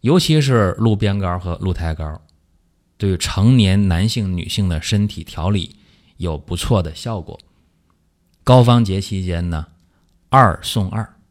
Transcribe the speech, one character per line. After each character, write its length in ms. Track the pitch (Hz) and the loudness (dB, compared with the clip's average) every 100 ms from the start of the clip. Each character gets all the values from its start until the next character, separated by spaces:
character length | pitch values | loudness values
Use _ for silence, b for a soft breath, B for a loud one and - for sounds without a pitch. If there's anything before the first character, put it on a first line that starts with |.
尤 180 | 113 180 | 2 2
其 220 | 151 156 | 4 2
是 340 | 135 123 98 - | 2 2 2 2
鹿 180 | 113 104 | 0 0
鞭 220 | 104 98 | 0 -2
膏 200 | 95 90 | -4 -4
和 180 | 90 85 | -6 -6
鹿 180 | 95 | -4
胎 200 | 90 85 | -4 -4
膏， 280 | 78 78 78 _ _ _ _ _ _ _ _ | -6 -8 -10 _ _ _ _ _ _ _ _
对 220 | 101 90 | -4 -2
成 400 | - - 104 131 | -4 0 4 4
年 300 | 101 95 101 | 4 2 2
男 200 | 85 104 | 0 0
性、 260 | 117 98 | -2 -4
女 140 | 90 - | -6 -6
性 180 | - 98 | -4 -2
的 120 | 80 | -2
身 260 | - 104 104 | -2 0 0
体 160 | - | -4
调 280 | - - 82 | -14 -6 -2
理 260 | 101 - b b b b b | -2 -4 b b b b b
有 220 | 90 76 | -8 -8
不 180 | - 87 | -8 -6
错 260 | - 110 | 0 0
的 120 | 82 | 0
效 260 | 76 - 110 | -8 -10 -10
果。 180 | 80 - - _ _ _ _ _ _ _ _ _ | -10 -18 -20 _ _ _ _ _ _ _ _ _
高 180 | - 127 | 4 6
方 200 | 120 120 | 8 4
节 160 | 110 95 | 2 -2
期 240 | 95 95 | -4 -6
间 280 | 92 85 87 | -4 -4 -4
呢， 160 | 80 78 _ _ _ _ _ _ | -6 -8 _ _ _ _ _ _
二 280 | 135 120 78 | 4 4 2
送 260 | - - 92 | -4 -4 -4
二 260 | 107 107 _ _ | -4 -8 _ _